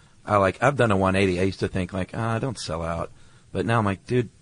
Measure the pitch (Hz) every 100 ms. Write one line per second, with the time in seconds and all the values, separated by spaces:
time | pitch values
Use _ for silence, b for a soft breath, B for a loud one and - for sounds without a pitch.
0 | b b - 104 95 - 127 131 117 95
1 | 95 95 98 87 95 - 95 95 90 95
2 | 90 - 113 113 135 98 - 82 82 85
3 | - - b b b 95 101 117 101 95
4 | - 123 - -